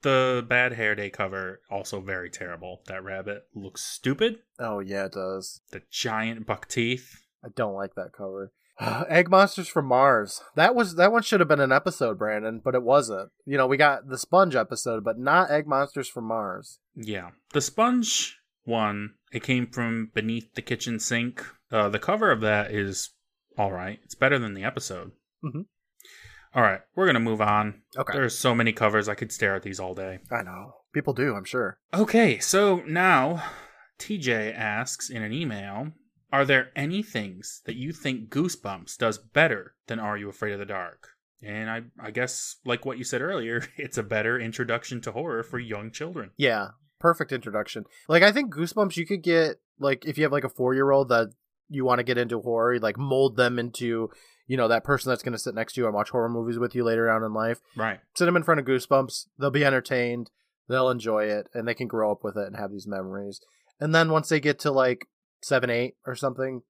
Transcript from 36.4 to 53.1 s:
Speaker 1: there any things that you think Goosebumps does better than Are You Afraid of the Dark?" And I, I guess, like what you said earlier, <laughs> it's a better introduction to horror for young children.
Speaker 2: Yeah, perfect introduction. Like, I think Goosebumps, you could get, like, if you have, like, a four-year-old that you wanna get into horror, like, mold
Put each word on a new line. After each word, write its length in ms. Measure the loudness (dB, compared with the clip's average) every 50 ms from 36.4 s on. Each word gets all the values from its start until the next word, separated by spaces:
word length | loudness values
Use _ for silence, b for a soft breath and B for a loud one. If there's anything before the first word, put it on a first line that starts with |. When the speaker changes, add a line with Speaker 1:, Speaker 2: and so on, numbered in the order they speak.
| 4
Speaker 1:
there 240 | 6 4 4 4 2 _
any 280 | -6 -4 -2 -2 -4 -4
things 580 | -4 -6 -8 -6 -6 -12 -14 -14 -16 -16 -14 _
that 100 | -12 -10
you 160 | -8 -8 -10
think 380 | -10 -6 -6 -6 -6 -6 -8 -6
Goosebumps 680 | -2 -2 -2 -2 -2 -6 -10 -10 -10 -10 -12 -16 -6 -2
does 220 | -2 -2 -2 -4
better 560 | _ -2 _ 2 4 4 2 -4 -8 -14 _ _ _
than 140 | -10 -8 -6
Are 180 | -6 -6 -6 -6
You 120 | -8 -10
Afraid 240 | -10 -8 -6 -6 -6
of 40 | -6
the 60 | -8
Dark?" 440 | -8 -8 -8 -8 -10 -12 _ -20 -20 _ _ _ _ _ _ -16
And 260 | -12 -10 -8 -8 -6
I, 120 | -8 -8 -10 -14 _ -16
I 80 | -16 -8
guess, 460 | -4 -4 -4 -4 -4 -8 -10 -10 -14 _ _
like 200 | -4 -4 -2 -2
what 120 | -8 -8 -8
you 60 | -8
said 180 | -4 -4 -4
earlier, 400 | -4 -2 -4 -4 -4 -2 -4 -4 -4 -6
<laughs> 60 | _ -12
it's 220 | -12 -8 -6 -6
a 40 | -4
better 360 | -2 -2 0 0 0 0 -2
introduction 600 | -4 -6 -6 -6 -4 -2 -2 -4 -4 -6 -10 -8
to 100 | -8 -8
horror 320 | -8 -6 -6 -4 -4 -6 -6
for 160 | -6 -8 -10
young 320 | -8 -8 -8 -10 -10 -12
children. 400 | -12 -10 -12 -10 -10 -12 -12 -12 _ _
Speaker 2:
Yeah, 320 | 2 2 2 2 -2 -6 -10 _ _ _ _ _
perfect 320 | 2 2 2 2 -2 -6
introduction. 520 | -6 -8 -8 -4 -4 -4 -4 -4 -8 -12 -12 b b b b b
Like, 160 | 6 8 8
I 80 | 8
think 200 | 6 4 -2 -2 -2
Goosebumps, 420 | -4 -4 -4 0 0 0 0 0 -4
you 80 | -4
could 160 | -4 -4 -2
get, 360 | 0 2 4 4 4 2 0 _ _ _ _ _
like, 280 | 0 0 0 0 -2
if 120 | -6 -2 0
you 60 | 0
have, 80 | 2
like, 140 | 2 0 -2
a 40 | -2
four-year-old 600 | -4 0 0 2 4 4 4 6 6 4 6 6
that 180 | 4 4 4 2 -4 _ _ _ _ _ _ _
you 160 | -6 -2 0
wanna 160 | 2 2 2 2
get 140 | 0 2 0
into 220 | 0 0 -2 -4
horror, 400 | -2 -2 0 2 2 2 2 2
like, 180 | 0 -2 -2 -2
mold 380 | -2 0